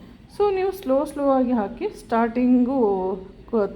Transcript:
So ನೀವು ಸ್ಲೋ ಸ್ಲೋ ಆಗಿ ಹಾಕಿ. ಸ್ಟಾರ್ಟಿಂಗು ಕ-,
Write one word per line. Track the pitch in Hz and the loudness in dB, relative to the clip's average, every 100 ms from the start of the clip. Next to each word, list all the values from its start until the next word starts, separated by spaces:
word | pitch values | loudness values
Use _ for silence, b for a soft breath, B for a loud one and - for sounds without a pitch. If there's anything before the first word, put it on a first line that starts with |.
| B B - - | B B -12 -2
So | 415 381 | 0 0
ನೀವು | 381 | -2
ಸ್ಲೋ | 370 262 269 302 | -4 -2 0 0
ಸ್ಲೋ | 294 277 | -2 0
ಆಗಿ | 269 247 | 2 2
ಹಾಕಿ. | 247 196 - 403 | 0 -2 -6 -8
ಸ್ಟಾರ್ಟಿಂಗು | - - 226 233 233 247 247 247 277 220 196 185 190 - - - | -8 -4 0 0 2 4 4 4 2 2 0 -2 -6 -10 -20 -4
ಕ-, | 233 196 | -2 0